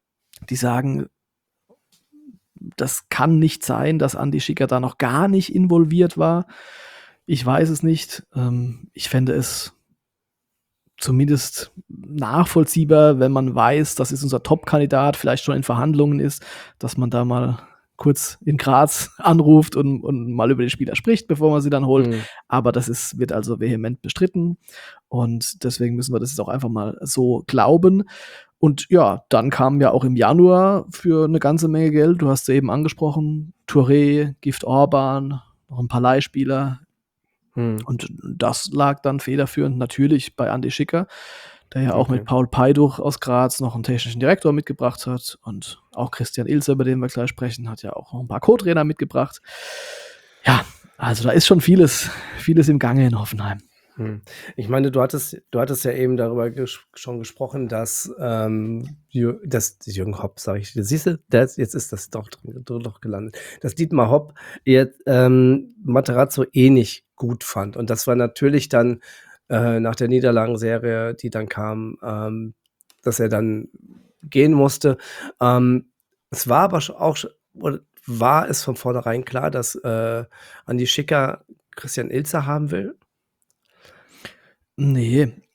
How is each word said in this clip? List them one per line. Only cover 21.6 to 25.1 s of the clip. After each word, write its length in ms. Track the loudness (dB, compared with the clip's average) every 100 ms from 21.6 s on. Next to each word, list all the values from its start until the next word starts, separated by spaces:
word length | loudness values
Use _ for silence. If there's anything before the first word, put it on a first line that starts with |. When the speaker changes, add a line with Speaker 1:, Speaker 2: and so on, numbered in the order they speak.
Speaker 1:
sie 80 | 0
dann 160 | 0 4
holt. 220 | 4 2
Speaker 2:
Mhm. 140 | -2 -8 -16 -4
Speaker 1:
Aber 220 | 0 2
das 180 | 0 -2
ist, 300 | -6 -8 -6
wird 120 | -4
also 280 | -4 -4 -4
vehement 420 | -2 -2 -4 -6
bestritten 560 | -10 -4 -2 0 -2 -4 -12 -20 -20 -20
und 560 | _